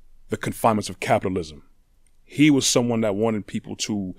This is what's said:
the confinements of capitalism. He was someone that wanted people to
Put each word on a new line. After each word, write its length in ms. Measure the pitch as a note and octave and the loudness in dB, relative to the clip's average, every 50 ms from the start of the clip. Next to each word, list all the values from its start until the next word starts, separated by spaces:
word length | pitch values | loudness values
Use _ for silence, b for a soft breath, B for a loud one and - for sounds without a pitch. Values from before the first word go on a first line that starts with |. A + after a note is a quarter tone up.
| - - - - - - | -20 -20 -20 -18 -10 -10
the 80 | - | -8
confinements 520 | - - A2+ G#2+ - - A#2+ A2 G#2 G2+ - | -6 -6 -8 -6 0 2 2 2 2 -2 -6
of 100 | F2+ - | -10 -6
capitalism. 640 | - - B2 G#2+ - G2 F#2 F#2+ E2+ D#2 D#2 D2 - _ - _ _ _ _ _ _ _ _ _ _ | -2 0 0 0 0 -2 -4 -4 -6 -8 -14 -20 -20 _ -20 _ _ _ _ _ _ _ _ _ _
He 260 | - - - D3 D#3 | -8 2 4 4 6
was 160 | C#3+ C3 - | 6 4 2
someone 360 | - - C3+ A#2+ A#2+ A#2 A2+ | 2 2 2 2 2 0 0
that 140 | A2+ G#2+ G2 | 0 0 0
wanted 320 | G2+ A2 A2+ A2 G#2 F#2+ | 2 0 0 0 -2 -4
people 280 | - - A2 - - G#2 | -6 -8 -10 -8 -8 -10
to 400 | - - - A2 G2+ G2 F#2 F2 | -8 -4 -4 -4 -4 -4 -6 -8